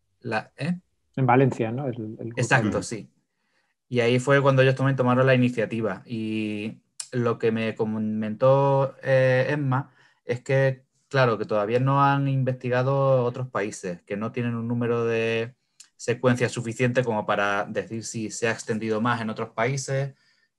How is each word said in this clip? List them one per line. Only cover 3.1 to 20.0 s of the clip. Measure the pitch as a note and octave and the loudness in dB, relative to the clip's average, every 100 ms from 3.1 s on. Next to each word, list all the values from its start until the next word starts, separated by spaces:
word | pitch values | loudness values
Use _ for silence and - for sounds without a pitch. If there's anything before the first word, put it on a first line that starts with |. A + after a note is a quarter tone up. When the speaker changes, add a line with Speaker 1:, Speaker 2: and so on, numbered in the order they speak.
| _ _ _ _ _ _ _ _ | _ _ _ _ _ _ _ _
Speaker 1:
Y | A#2+ | 0
ahí | A#2 B2+ | 2 2
fue | C3+ C#3 | 4 4
cuando | C#3 C3 | 6 6
ellos | C3 C3 | 4 4
también | C3+ C3+ | 2 2
tomaron | B2 B2 C3+ | 2 4 4
la | |
iniciativa. | B2+ B2 A#2+ G#2 A2+ A2 F#2 - | 4 4 0 -2 -2 -4 -4 -8
Y | A2+ A2 A2 G#2+ G#2 G#2+ - _ - - | -8 -4 -4 -4 -6 -8 -12 _ -18 -6
lo | B2+ A#2 A2+ | -2 0 0
que | A#2 | 0
me | A2+ A2+ | 0 -2
comentó, | G#2+ A2 A2 G#2+ G#2+ G#2+ G#2+ C3 C3+ C#3 C3+ C3+ - | -2 -4 -2 -2 -2 -4 2 4 4 4 2 0 -4
eh, | C3 C3 C3 B2+ C3+ | 0 2 4 2 0
Emma | D3 C#3 B2+ C#3+ _ _ _ | -2 0 -2 -4 _ _ _
es | - B2 | -8 -6
que, | - C3+ C3+ C3 _ _ _ | 0 2 2 -2 _ _ _
claro, | C3+ B2 G#2 | 2 2 2
que | |
todavía | G2 G#2+ G#2 B2 | 0 0 0 0
no | C3+ C#3 | 2 4
han | C#3 C#3 C#3 | 4 2 0
investigado | C3+ B2+ B2+ B2 B2 B2+ C#3 C3+ C3 | 0 -2 -2 -2 0 0 2 2 2
otros | A#2+ B2 B2+ | 0 -4 -6
países, | G#2+ G#2 - F#2+ F2 | -4 -4 -6 -8 -10
que | - G2+ | -8 -6
no | A2+ | -4
tienen | B2 A#2+ | -4 -4
un | A#2 A#2 | -4 -4
número | A#2+ A#2+ A#2 | -2 0 0
de | A#2 A2+ A2+ A2+ A2+ - _ - - _ | 0 0 0 -2 -4 -10 _ -20 -20 _
secuencias | - A#2+ B2+ B2 A#2 | -6 0 2 2 0
suficiente | - A2+ A2+ B2 B2+ | -2 -6 -2 0 2
como | A#2+ G#2+ F#2+ | 0 -2 0
para | G2+ G2+ G2+ | 0 0 0
decir | G#2 G#2+ F2 A2+ | -2 -6 -6 -8
si | G#2+ A2+ G#2 | -8 -8 -8
se | - A2+ | -4 -2
ha | |
extendido | A2 - A2 A2 G#2+ | -2 -4 -4 -2 0
más | B2 A#2 | 0 -2
en | A2 | -4
otros | A2 A2+ | -6 -6
países. | - B2 C#3 C3 C3+ | -2 -2 -2 -4 -4